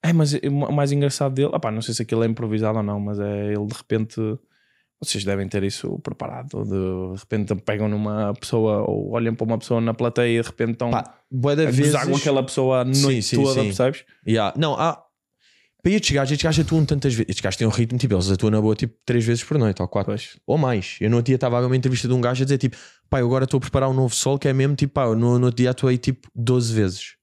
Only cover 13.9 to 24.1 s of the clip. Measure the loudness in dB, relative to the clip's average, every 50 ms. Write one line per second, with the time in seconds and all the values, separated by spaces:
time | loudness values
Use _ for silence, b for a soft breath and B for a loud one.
13.9 | 0 -4 -12 b b b b 0 2 2 2 0 0 0 -2 0 0 0 0 -2
14.9 | -2 -4 _ _ _ _ _ _ _ b b b b b b b b b 0 2
15.9 | 2 2 2 2 0 2 2 0 0 0 0 2 2 2 2 2 2 2 2 2
16.9 | 0 0 0 0 0 0 -2 -2 -2 -2 -2 -4 -2 0 0 0 2 2 0 0
17.9 | 0 -2 0 2 2 2 2 2 2 2 2 2 2 4 2 2 2 0 -2 -6
18.9 | -6 _ _ 0 0 2 2 2 0 -2 -2 -2 0 2 2 2 2 0 -4 -2
19.9 | -2 -2 -2 -2 -4 -6 -8 -12 -18 _ _ 0 0 2 2 2 0 -2 -2 -6
20.9 | -6 -2 0 2 2 2 4 2 2 2 2 0 2 2 2 2 0 2 2 0
21.9 | 0 0 0 0 0 2 2 0 0 0 0 0 2 0 0 -2 B B B B
22.9 | B B B _ 0 0 2 2 2 0 0 2 0 -2 -2 0 0 0 2 2
23.9 | 2 2 0 0